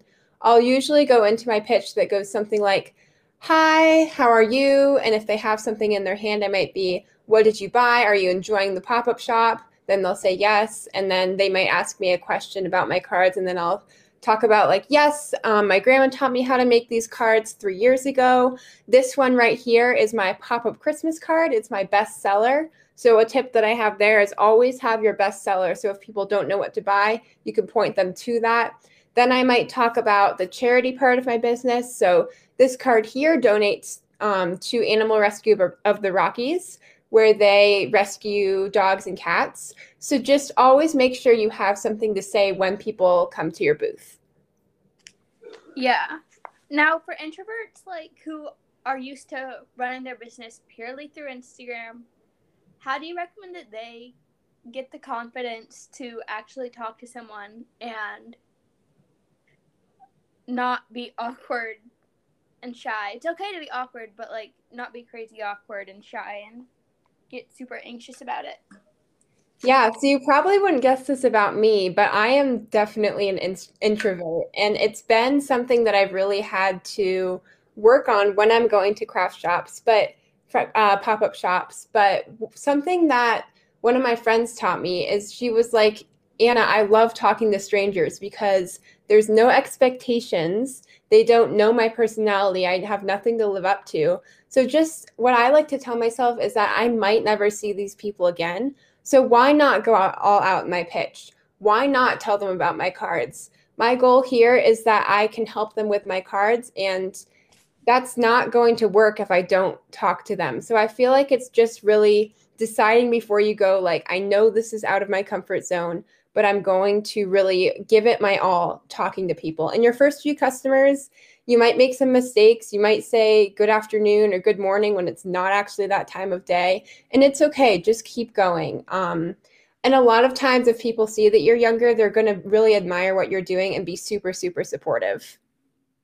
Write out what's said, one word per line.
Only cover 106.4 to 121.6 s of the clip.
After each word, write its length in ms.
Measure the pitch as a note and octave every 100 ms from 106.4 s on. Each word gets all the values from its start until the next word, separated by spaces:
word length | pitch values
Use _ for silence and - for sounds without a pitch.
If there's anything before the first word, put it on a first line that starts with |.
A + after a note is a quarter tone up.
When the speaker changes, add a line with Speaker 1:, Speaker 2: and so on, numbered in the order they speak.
| G#3 A#3 A#3+ -
Speaker 1:
and 400 | G3 F#3+ F#3+ - - _ _ _ _ _ -
that's 320 | B3+ B3+ A#3+
not 320 | A3+ B3 A3+
going 260 | A#3+ A#3 A3+
to 100 | G#3+
work 320 | G3+ G#3+ G#3+
if 100 | G3+
I 140 | F#3
don't 340 | F3+ F#3+ F#3+ - _
talk 340 | - G3+ F#3+ -
to 100 | F#3+
them. 240 | D3+ B2
So 160 | - A3
I 120 | A3
feel 240 | - B3
like 200 | C4+ C#4
it's 180 | B3 -
just 340 | - A3+ -
really 500 | G#3 G#3+ G#3 G#3 G#3+ _ _ _
deciding 540 | A3 A3 G#3+ A#3 A#3+
before 280 | A#3 A3 G#3
you 140 | G#3+
go, 260 | G#3 F#3+ F#3+
like, 280 | F3+ D#3+ -
I 80 | F3+
know 320 | G3+ G#3 A3
this 240 | G#3 A3+
is 100 | G#3+
out 200 | - G3
of 60 | G3+
my 120 | F#3+
comfort 460 | G3+ G3 - F3+ -
zone, 360 | F3 E3+ E3+ - _ _ G#3
but 100 | G#3
I'm 160 | G3+
going 400 | F#3+ F#3 G3+ G#3
to 260 | G#3 G#3+ F#3+
really 560 | G3 F#3+ F#3 F#3 - G3
give 180 | A3 A3+
it 160 | -
my 160 | G3+ G3
all 460 | F#3 F3 E3+ - _
talking 380 | - F#3 F#3+ F3+
to 40 |
people. 360 | D#3+ D#3+ D#3+ D#3+
And 140 | A#3
your 100 | A#3
first 280 | A#3+ C#4+ D4
few 140 | D4 D4
customers, 760 | C4 C4 C4+ C4+ C#4 C#4 - _ _ _ -
you 100 |
might 200 | A#3